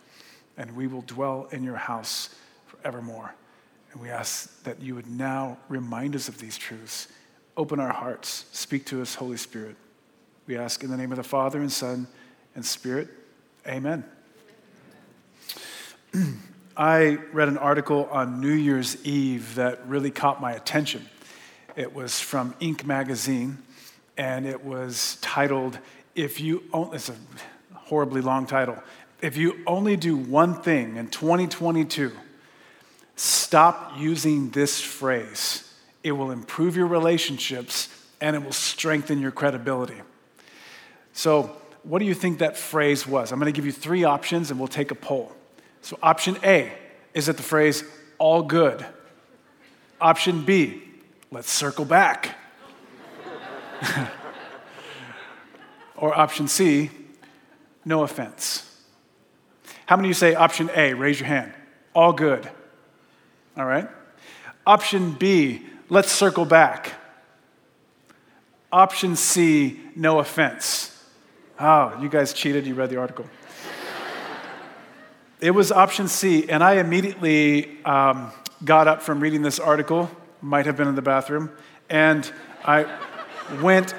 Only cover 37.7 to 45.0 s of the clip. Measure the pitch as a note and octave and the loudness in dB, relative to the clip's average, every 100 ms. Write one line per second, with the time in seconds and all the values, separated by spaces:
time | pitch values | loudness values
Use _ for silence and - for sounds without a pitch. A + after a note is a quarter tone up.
37.7 | - - - _ - D3+ D3+ C#3 - - | -6 -8 -12 _ -6 -4 -4 -4 -6 -6
38.7 | - E3 D3+ C#3+ C#3+ C3+ B2+ C#3+ C3 A#2+ | -4 -2 -2 -2 -2 -2 -2 -2 -2 -4
39.7 | C3 B2 G2+ - _ _ _ - - - | -4 -6 -10 -20 _ _ _ -20 -20 -20
40.7 | - - _ _ - D#3+ D3+ A2+ - - | -20 -20 _ _ -4 2 2 2 -8 -20
41.7 | - D#3+ F3 G#3 F#3 F3+ D#3 D#3+ - - | -20 -4 -2 0 0 -2 0 -2 -2 -4
42.7 | D#3 D3 C#3 C3 C3+ A2+ B2+ D3+ D3 C#3+ | 0 2 2 0 -2 -2 -2 -2 -2 -4
43.7 | C3 D#3 F3+ D#3+ C#3+ - E3+ D#3 C3 C3 | -6 -2 2 4 2 0 -2 -2 -6 -6
44.7 | D3 C#3+ C3+ | -4 -6 -6